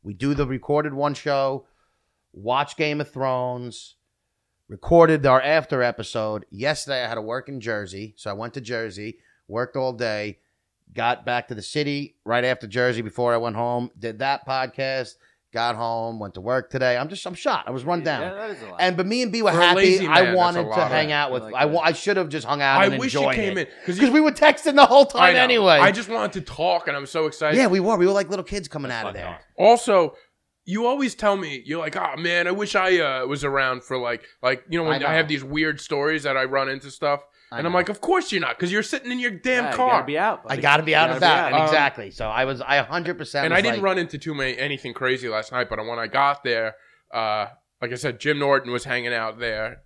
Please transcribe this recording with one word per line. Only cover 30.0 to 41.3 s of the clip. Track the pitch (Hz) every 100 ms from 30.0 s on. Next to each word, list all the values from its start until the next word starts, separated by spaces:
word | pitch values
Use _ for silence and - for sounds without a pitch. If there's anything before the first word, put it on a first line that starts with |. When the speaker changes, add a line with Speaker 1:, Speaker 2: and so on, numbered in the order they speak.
| 160 - _ _ _ _
Speaker 3:
you | - 202 240
always | 277 262 -
tell | 214 196
me, | 165 139 117
you're | 160
like, | 156 190
"Oh, | 175 139
man, | 170 175 175
I |
wish | 196 208 202
I, | 185 180
uh, | 147 131 127
was | 143
around | 143 139 131 127
for, | - 131
like, | 120 117 - _
like, | 127 131 -
you | 170
know, |
when | 160
Speaker 1:
I | 135
Speaker 3:
I |
Speaker 1:
know. | 143 160
Speaker 3:
have | 156
these | 147
weird | 135 151 156 151
stories | - 147 147 156
that | 143 135
I | 131
run | 135 135
into | 135 139
stuff." | - 147 143 - _ _
Speaker 1:
I | 120
Speaker 3:
And | 165
I'm |
Speaker 1:
know. | 180
Speaker 3:
like, | 175
"Of | 202
course | - 370 -
you're | 196
not, | 139 -
'cause | 175
you're | 202
sitting | 214 277 247
in | 247
your | 247
damn | 180 254 254 151
Speaker 2:
Yeah, |
you | 123
Speaker 3:
car." | 254
Speaker 2:
gotta | 233 131
be | 147
out, | 208 - 113
Speaker 1:
I |
Speaker 2:
buddy. | 131
Speaker 1:
gotta | 143 147
be | 156 151
out | 160
Speaker 2:
You |
Speaker 1:
and | 131
Speaker 2:
gotta | 175